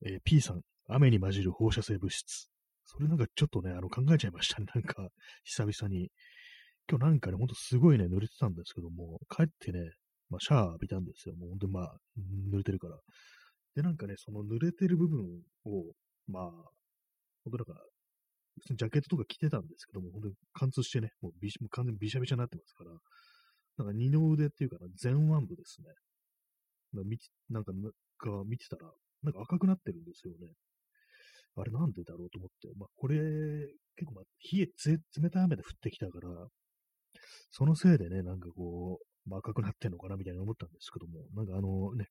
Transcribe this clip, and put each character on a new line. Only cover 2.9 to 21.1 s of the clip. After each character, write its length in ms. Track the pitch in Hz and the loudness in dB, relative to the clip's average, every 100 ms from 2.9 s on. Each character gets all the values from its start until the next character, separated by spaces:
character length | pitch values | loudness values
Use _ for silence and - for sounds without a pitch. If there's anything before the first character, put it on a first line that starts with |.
| - | -2
れ 80 | 151 | 2
な 80 | 160 | 4
ん 20 | |
か 80 | 110 - | 2 2
ち 80 | |
ょ 20 | 147 | 2
っ 40 | |
と 120 | 101 | 2
ね、 100 | 92 | -2
あ 40 | 90 | -4
の、 80 | 92 | -4
考 120 | - 135 | 2 4
え 40 | 160 | 4
ち 80 | 98 | 4
ゃ 20 | |
い 20 | |
ま 100 | - | -2
し 120 | - | -4
た 60 | - | -2
ね。 80 | 101 | -2
<laughs> 40 | |
な 80 | 120 | -2
ん 20 | |
か、 260 | - - 92 - - - | -2 -6 -10 -14 -20 -20
久 220 | - - 104 | -8 -2 -2
々 260 | - 101 | -2 -2
に。 180 | 95 92 - - - - - - _ - | -2 -4 -8 -20 -20 -20 -20 -20 _ -2
今 120 | 127 | 4
日 60 | 147 | 6
な 40 | |
ん 80 | 147 | 4
か 120 | 92 | 2
ね、 60 | 95 | 0
ほ 80 | 127 | -2
ん 20 | |
と 80 | - | -2
す 220 | - 123 | 0 6
ご 140 | 165 123 | 8 8
い 20 | |
ね、 80 | 87 | 6
濡 140 | 95 | 2
れ 80 | 110 | 0
て 100 | - | 0
た 100 | 113 | 0
ん 60 | |
で 100 | 85 | 0
す 100 | - | -8
け 80 | - | -10
ど 100 | 85 | -10
も、 280 | 85 85 80 - | -10 -12 -12 -6
帰 140 | - | 2
っ 40 | 160 - | 2 0
て 120 | - | -6
ね、 200 | 90 82 - _ _ _ | -6 -6 -12 _ _ _
ま 80 | 92 | -8
あ、 20 | |
シ 100 | - | 2
ャ 60 | 139 | 4
ワ 60 | |
ー 20 | 92 | 4
浴 60 | 82 | -2
び 60 | - | -4
た 120 | 95 | -4
ん 60 | 90 | -4
で 60 | - | -8
す 140 | 90 | -14
よ。 60 | 87 | -12
も 120 | 87 | -10
う 20 | |
ほ 60 | 95 | -4
ん 40 | |
と 80 | 95 | -4
に 60 | |
ま 80 | 92 | -4
あ、 160 | 85 - _ 113 95 98 98 | -6 -10 _ -10 -8 -6 -2
濡 60 | 98 | 0
れ 60 | |
て 80 | 101 | 0
る 80 | 95 | -2
か 80 | 85 | -6
ら。 120 | 80 _ - - - - _ _ 143 | -14 _ -20 -20 -20 -20 _ _ -2
で、 60 | |
な 80 | 170 | -2
ん 80 | 156 | -2
か 100 | 101 | -6
ね、 80 | 98 | -10
そ 140 | - | -10
の 120 | 104 | -8
濡 160 | 104 117 | -4 0
れ 120 | 165 | 0
て 160 | 175 185 | 2 2
る 100 | 175 | 4
部 100 | 175 | 4
分 340 | 143 90 85 - _ 110 | 2 -2 -8 -16 _ -6
を、 280 | 98 85 - _ _ - | -6 -6 -12 _ _ -10
ま 140 | 92 | -6
あ、 80 | 90 85 80 _ _ _ _ _ _ _ | -8 -10 -20 _ _ _ _ _ _ _
ほ 60 | 117 | -8
ん 20 | |
と 60 | 117 | -8
な 60 | |
ん 20 | 117 | -8
か、 80 | 160 - _ _ _ _ _ _ - | -14 -20 _ _ _ _ _ _ -20
普 60 | - | -8
通 60 | |
に 40 | 117 | -2
ジ 80 | 110 | 0
ャ 40 | |
ケ 100 | 147 | 0
ッ 20 | |
ト 80 | - | 2
と 80 | 151 | 0
か 80 | - | -2
着 120 | - | -2
て 120 | 151 | 0
た 100 | 123 | 0
ん 80 | - | -4
で 60 | - | -14
す 80 | - | -14
け 80 | |
ど 80 | 101 | -10
も、 100 | 90 | -10
ほ 80 | 98 | -8
ん 20 | |
と 60 | 104 | -8
に 60 | 98 _ | -10 _
貫 180 | - 131 | -2 0
通 120 | 135 | 2
し 80 | 120 | 0
て 100 | 123 | -2
ね、 100 | 110 | -2